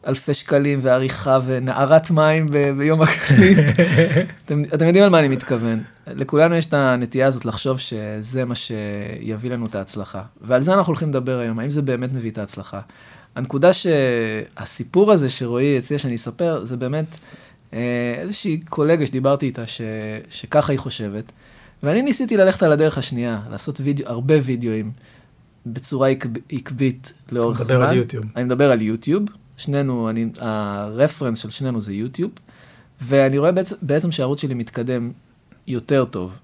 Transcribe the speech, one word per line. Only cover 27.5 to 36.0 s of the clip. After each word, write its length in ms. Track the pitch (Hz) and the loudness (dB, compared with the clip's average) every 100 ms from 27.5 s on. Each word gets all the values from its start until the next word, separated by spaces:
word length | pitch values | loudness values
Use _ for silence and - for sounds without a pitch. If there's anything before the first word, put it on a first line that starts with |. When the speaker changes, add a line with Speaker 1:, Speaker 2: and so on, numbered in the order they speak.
| 117 | 0
Speaker 2:
אתה 80 | |
מדבר 180 | 117 127 | 2 4
על 60 | 135 | 4
Speaker 1:
זמן. 80 | 127 | 2
Speaker 2:
יוטיוב. 280 | 117 110 110 117 | 0 -6 -8 -6
Speaker 1:
אני 80 | |
מדבר 260 | 123 123 143 | -2 2 4
על 120 | 120 | 4
יוטיוב. 400 | 107 113 135 180 208 - _ - | 0 -4 -2 -2 -2 -8 _ -12
שנינו, 540 | - 139 135 123 113 | -4 -2 -2 -2 -2
אני, 160 | 113 113 107 | -2 -4 -6
הרפרנס 1000 | 117 107 104 101 104 110 147 - 131 113 | -6 -4 -4 -6 -8 0 0 2 -4 -4
של 120 | 107 | -8
שנינו 300 | - 135 120 | -6 -6 -4
זה 120 | 101 | -6
יוטיוב, 380 | 98 120 131 185 - _ _ - - _ _ | -6 -6 -6 -8 -8 _ _ -20 -20 _ _
ואני 360 | 123 139 135 139 | 0 2 4 2
רואה 120 | 156 | 2
בעצ-, 240 | 180 180 - | 0 -2 -8
בעצם 300 | 143 147 175 | -2 0 0
שהערוץ 280 | 160 131 143 | -2 -2 -2
שלי 140 | 143 | -4
מתקדם 580 | 123 113 - 120 127 120 127 _ _ _ _ - | -6 -6 -6 -4 -4 -6 -10 _ _ _ _ -8
יותר 380 | 123 117 139 | -8 0 0